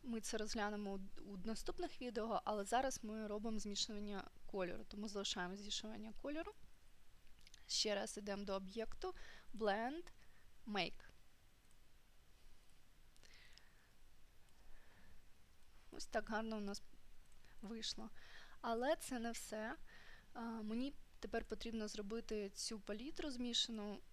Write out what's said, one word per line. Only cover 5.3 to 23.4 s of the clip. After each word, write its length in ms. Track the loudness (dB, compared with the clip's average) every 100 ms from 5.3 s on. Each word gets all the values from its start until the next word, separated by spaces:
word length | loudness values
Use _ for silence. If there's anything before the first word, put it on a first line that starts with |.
| 2 2 0
змішування 560 | 0 0 0 -4 -4 -2
кольору. 320 | 0 0 0 -4 -10 -12 -14 -14 -12 -12 -12 -12 -12 -10 0
Ще 280 | 4 6 6
раз 220 | 2 -2
ідемо 260 | 0 0
до 100 | 2
об'єкту, 600 | 2 0 0 0 0 -2 -2 -6 -8 -4
Blend, 500 | 4 6 6 6 0 -4 -10 -12 -12 -12 -10 2
Make. 360 | 4 4 2 -8 -12 -16 -18 -20 -20 -18 -16 -16 -16 -18 -18 -16 -14 -12 -12 -12 -14 -16 -16 -16 -16 -14 -14 -14 -14 -14 -16 -18 -16 -14 -12 -14 -14 -14 -12 -8 -6 -8 -12 -10 -10 -10 -12 -14 -14 -12 -12 -8
Ось 140 | -4 2
так 240 | 2 4
гарно 280 | 4 4 2
у 20 |
нас 220 | 2 0 -4 -10 -10 -10 -10 -12 -10 -8
вийшло. 480 | -4 -2 0 0 -2 -6 -6 -8 -8 -2
Але 340 | 2 6 6 4
це 240 | 4 0
не 120 | 2
все. 460 | 0 -2 -2 -2 -2 -8 -10 -12 -12 -10
А, 80 | -4
мені 520 | -2 0 2 2 2 0 -8 -6
тепер 260 | 0 2 2
потрібно 420 | 0 0 2 0
зробити 640 | 0 0 0 0 0 0
цю 300 | -2 -2 -2
палітру 520 | -2 -2 -2 0 0
змішану, 720 | 2